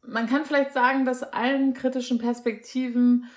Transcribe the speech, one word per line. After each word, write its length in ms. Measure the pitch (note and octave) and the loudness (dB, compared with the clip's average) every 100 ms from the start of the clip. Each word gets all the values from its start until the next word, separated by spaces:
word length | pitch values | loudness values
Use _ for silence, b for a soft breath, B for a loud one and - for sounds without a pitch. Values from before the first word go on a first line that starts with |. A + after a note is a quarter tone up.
man 260 | - A3+ A3+ | -8 -4 0
kann 160 | C#4 | 0
vielleicht 280 | D#4 D4 C#4 | 0 0 0
sagen, 320 | C4 B3 C4+ | 2 2 2
dass 180 | C4 B3+ | 0 -2
allen 520 | - - A#3+ C#4 C4+ | -4 -2 0 2 0
kritischen 440 | B3+ C4 B3+ B3 A#3 | 0 -2 -2 -2 -2
Perspektiven 1080 | A#3 A#3+ A#3 G#3+ - B3+ B3+ A#3+ B3 B3 A#3+ | 0 -2 -4 -6 -8 -6 -2 2 4 4 2